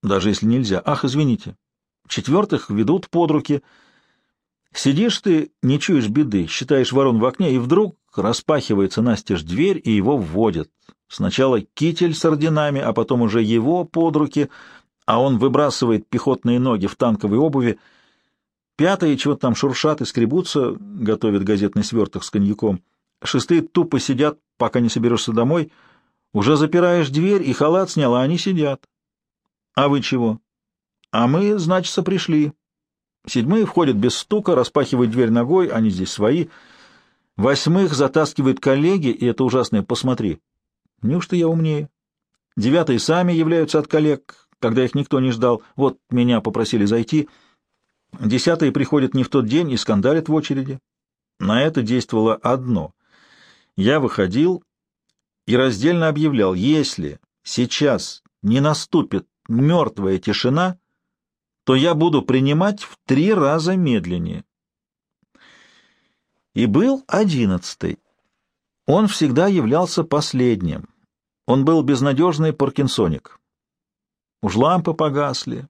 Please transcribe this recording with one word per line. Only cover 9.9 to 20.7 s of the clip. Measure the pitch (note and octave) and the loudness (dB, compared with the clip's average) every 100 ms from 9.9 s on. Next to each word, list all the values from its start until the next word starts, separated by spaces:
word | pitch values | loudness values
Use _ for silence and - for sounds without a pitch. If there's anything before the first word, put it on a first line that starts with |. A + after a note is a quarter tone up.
его | G#2+ G2 C#3+ | 0 2 0
вводят. | F2 F2 A2+ E2 D#2 _ _ _ _ | -2 0 0 -2 -8 _ _ _ _
Сначала | - F#2+ - C3+ A#2+ | -6 -4 0 2 2
китель | F#2+ - D#3 E3+ F3 | -2 -2 -2 2 0
с | D#3+ | 0
орденами, | E3 D3+ D#3 D3+ D3 C#3 | 0 2 0 0 0 -2
а | A2+ | -2
потом | A2 A2+ B2 | -2 0 0
уже | A#2 A2+ | 2 2
его | G#2+ A#2 A#2 F3 | 2 2 2 -2
под | E3+ E3 E3 D3+ | -2 0 0 2
руки, | D3 D3 C#3 - - - _ _ - | 0 -2 -4 -6 -20 -20 _ _ -2
а | A2+ | 0
он | C3+ B2 | 2 2
выбрасывает | C3 B2+ D3 - B2 G#2+ - | 2 2 0 0 0 0 0
пехотные | A#2+ C#3+ C3 A#2 B2 | -4 -2 -2 0 0
ноги | C3 A2 G2 | 0 0 -2
в | - | -2
танковой | B2 G#2 G#2 G#2+ | 0 0 0 0
обуви. | D#3 C#3 A#2+ G2+ _ _ _ _ _ _ _ _ _ - | 0 0 -2 -2 _ _ _ _ _ _ _ _ _ -2
Пятые | D#3+ G3 E3+ C#3 | 0 0 0 0
чего-то | C#3+ C#3+ | -2 -2
там | C3 | -2
шуршат | A2+ C#3 B2+ D#3 D3+ | 0 -2 0 -2 -2
и | |
скребутся, | A#2 - A#2 D#3 F3+ D3+ B2 | -4 -2 0 0 -2 -2 -2